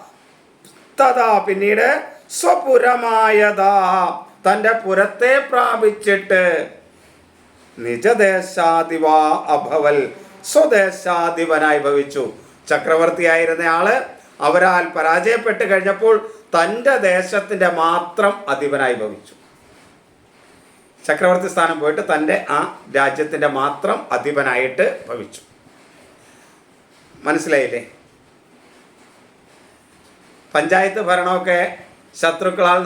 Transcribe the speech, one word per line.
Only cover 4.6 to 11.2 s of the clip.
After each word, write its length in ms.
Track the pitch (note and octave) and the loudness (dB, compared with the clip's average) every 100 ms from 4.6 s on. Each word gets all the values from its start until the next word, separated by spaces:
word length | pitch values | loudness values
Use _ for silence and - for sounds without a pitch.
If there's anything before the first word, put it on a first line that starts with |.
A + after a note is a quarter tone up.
| G#3+ A3+ | 2 0
പുരത്തെ 500 | G3 F#3+ G3+ - A#3+ C4+ C#4 | -2 -4 -4 -2 2 2 0
പ്രാപിച്ചിട്ട് 920 | B3 A#3 A3+ G#3+ G#3 G#3 G3 F#3+ F#3+ F3+ D#3+ - - - _ _ _ _ _ _ _ - - A#2 | 0 0 2 0 0 -2 -2 0 0 2 0 -4 -12 -20 _ _ _ _ _ _ _ -20 -12 -8
നിജദേശാധിപ 1200 | A#2+ G#3 A3+ G3 F#3+ F3+ - E3+ E3 E3 E3 D#3 D#3 D#3 D#3 - D3 | -2 0 2 2 0 -4 -2 0 0 -2 -2 2 4 4 0 -2 -4
അഭവൽ, 420 | B2 D#3 D3 D3 A#2+ - - - - | -2 0 2 2 -2 -8 -20 -20 -2
സ്വദേശാധിപനായി 1300 | D4 D#4 A3 F#3+ F#3 F3+ F3 | 2 4 4 2 -2 -4 -2